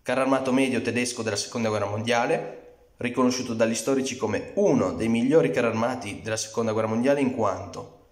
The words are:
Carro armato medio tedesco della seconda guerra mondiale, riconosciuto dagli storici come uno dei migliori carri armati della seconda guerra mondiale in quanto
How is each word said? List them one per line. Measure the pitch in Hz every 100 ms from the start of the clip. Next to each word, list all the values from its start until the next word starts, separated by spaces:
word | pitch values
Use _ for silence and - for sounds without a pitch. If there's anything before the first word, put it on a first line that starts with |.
Carro | - 123
armato | 131 135 131
medio | 127 135 120
tedesco | 120 113 120 -
della | 110 101
seconda | - 123 113
guerra | 107
mondiale, | 101 104 113 117 127 160 - - - - _ _
riconosciuto | 120 120 127 123 117
dagli | 113 113
storici | 117 - 135 127 -
come | 110 101 -
uno | - 202 131 95
dei | 90 113
migliori | 117 123 156 127
carri | - 117
armati | 110 117 127 104 92
della | 101 110
seconda | - - 113
guerra | 107 110
mondiale | 110 123 143
in | 131
quanto | 120 107 92 92 - - - _